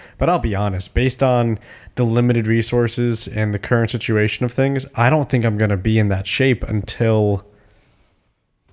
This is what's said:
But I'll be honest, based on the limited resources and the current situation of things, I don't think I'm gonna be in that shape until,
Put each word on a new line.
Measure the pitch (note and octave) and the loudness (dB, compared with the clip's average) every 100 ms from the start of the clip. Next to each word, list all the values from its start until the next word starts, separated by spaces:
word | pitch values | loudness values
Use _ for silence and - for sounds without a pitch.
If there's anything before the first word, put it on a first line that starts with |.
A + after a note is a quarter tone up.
| - - | -14 -2
But | D#3+ | 0
I'll | F3 | 0
be | A#2 G2 | 0 -2
honest, | G#2 F#2 - | -2 -4 -4
based | - B2+ - | 0 0 2
on | C3 B2 A#2+ G#2+ - - - - | 2 2 0 -2 -8 -20 -10 -2
the | |
limited | A#2 A#2 B2 A#2 A2 | 0 2 2 2 2
resources | A2+ G#2+ B2 A#2 - A#2+ A2+ - | 0 0 0 0 0 -2 -2 -4
and | A2 G#2+ | -2 -2
the | G#2 | -2
current | - A#2+ A2+ | 0 0 0
situation | A2+ - G#2+ G#2+ - B2 | -2 -2 0 0 -2 -4
of | |
things, | - C3+ C#3 C3 - | 0 0 -2 -6 0
I | C3 | 2
don't | D3+ C3+ | 2 0
think | B2+ A2+ | 0 0
I'm | G#2 | 0
gonna | G#2+ G2 | 0 0
be | G#2+ A2 | 0 2
in | G#2 | 2
that | G2 G2 | 0 -2
shape | - C3+ A#2+ | 0 2 0
until, | - G#2+ - - A2+ A2 G#2 G2 - _ _ _ _ _ _ _ _ _ _ _ _ | -2 -4 -4 -2 2 2 2 0 -6 _ _ _ _ _ _ _ _ _ _ _ _